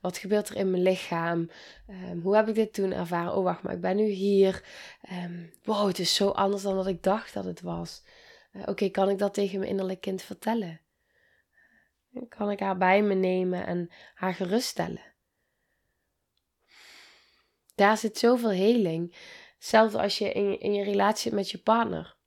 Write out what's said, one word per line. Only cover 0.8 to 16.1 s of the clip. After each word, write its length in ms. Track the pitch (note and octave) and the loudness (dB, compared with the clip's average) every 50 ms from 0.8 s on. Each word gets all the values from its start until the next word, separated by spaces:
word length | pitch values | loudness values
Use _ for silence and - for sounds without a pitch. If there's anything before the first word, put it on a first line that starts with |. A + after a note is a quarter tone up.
| F3+ | 4
lichaam? 680 | F#3 F#3 F3+ - - F3 E3 E3 E3+ E3+ E3+ E3+ E3 - - - - - - - | 4 2 2 -2 -4 -4 -2 0 0 0 -2 -2 -4 -8 -20 -20 -20 -20 -20 -20
Ehm, 320 | - G3+ F#3 F#3 F3+ F3 E3+ | -20 -18 -14 -12 -10 -10 -4
hoe 160 | E3 F#3+ G3+ | 0 4 4
heb 120 | G#3+ A3 | 4 4
ik 80 | A3 A3 | 4 2
dit 180 | A3 A3 G#3+ - | 0 0 0 -2
toen 180 | - G3 F#3+ | -2 -2 -2
ervaren? 440 | F#3 - F3+ E3+ F3+ E3+ E3+ F3 - | -2 -4 -4 -2 -2 -2 -2 -2 -2
Oh, 80 | G3 F#3 | 0 0
wacht, 200 | F3+ F3 - - | 0 -2 -2 -6
maar 100 | F#3 - | -8 -6
ik 80 | F3 | -4
ben 140 | E3+ F#3 F#3+ | -2 -2 0
nu 100 | G3+ G#3+ | 2 2
hier. 580 | G#3+ G3+ F#3 F#3+ G3+ G3+ G3 G3 F#3+ F#3+ - - - - - - - - _ | 0 0 0 2 4 6 6 6 6 4 -2 -10 -16 -20 -18 -18 -20 -20 _
Ehm, 440 | - - F3+ F3+ F3 F3 F3 F3 E3+ E3 - _ _ | -16 -12 -10 -10 -8 -10 -10 -12 -14 -16 -20 _ _
wow, 240 | - G#3+ G3+ G#3 | -4 0 0 2
het 120 | G3 F3+ F#3 | 0 0 0
is 160 | F3+ - - | 0 0 2
zo 140 | - G3+ G3 | 2 2 2
anders 340 | - - G3 G3 G3+ G3 F#3+ | 2 2 0 0 0 -2 -2
dan 120 | G3+ F#3+ | -2 -2
wat 120 | F#3+ F#3 | 0 0
ik 160 | F#3+ F#3 E3+ - | -2 -4 0 0
dacht 300 | F#3+ G3 A3 - - - | 0 0 0 -2 -8 -10
dat 120 | G#3 F#3+ | -8 -8
het 160 | F#3 F3 - | -8 -8 -8
was. 440 | - F2 E2+ E2+ E3+ E3 - - _ _ - - - - - - _ _ | -8 -8 -8 -8 -8 -10 -12 -18 _ _ -20 -20 -20 -20 -20 -20 _ _
Eh, 100 | _ G3 - | _ -12 -6
oké, 240 | - G3 - G#3 F#3+ | -6 -4 -2 -2 -2
kan 200 | F#3+ - G3 G3+ | 0 2 2 2
ik 80 | G3+ | 2
dat 160 | F#3+ G3+ G3+ G3 | 0 -2 -2 0
tegen 260 | - G3+ F#3+ F#3 F#3+ | -2 -2 -2 -2 -4
mijn 120 | F#3+ - | -4 -2
innerlijk 300 | G3 G3 F#3+ F#3 F#3+ F#3 | -2 -2 -2 -4 -6 -6
kind 200 | - G3 F#3+ F#3 | -6 -6 -6 -6
vertellen? 600 | - - G3 _ - A3 A3+ A#3 G3+ E3+ D#3+ D#3+ _ _ _ _ _ _ _ _ _ _ _ _ _ _ _ _ _ _ _ _ _ _ _ _ _ _ B3+ B3 B3 A#3 | -8 -12 -16 _ -4 -2 -2 -2 -4 -6 -10 -14 _ _ _ _ _ _ _ _ _ _ _ _ _ _ _ _ _ _ _ _ _ _ _ _ _ _ _ -14 -14 -14
Kan 220 | - - G#3 G#3 | -10 -6 -4 -4
ik 80 | G3+ G3 | -4 -2
haar 180 | G3 G3 F#3+ | -2 -4 0
bij 260 | F#3 F#3 F#3 F#3+ G3+ G#3+ | 2 4 6 6 6 6
me 100 | G#3 G3 | 4 2
nemen 520 | F#3+ F#3+ F#3 F#3 F#3 F#3 F#3 F3+ F3+ - | 2 2 2 2 2 0 0 -2 -4 -4
en 240 | - F3 F3 F3 E3+ - - - - _ | -4 -4 -4 -6 -6 -10 -20 -20 -20 _
haar 200 | - - F#3 F3+ | -6 -4 -4 -2
geruststellen? 800 | F3 F#3+ F3 G3 A#3+ B3+ - - - E3 - - - - - _ _ _ _ _ _ _ _ _ _ _ _ _ _ _ _ _ _ _ _ | -2 -4 0 0 0 -2 -2 -4 -4 -6 -6 -6 -12 -14 -20 _ _ _ _ _ _ _ _ _ _ _ _ _ _ _ _ _ _ _ _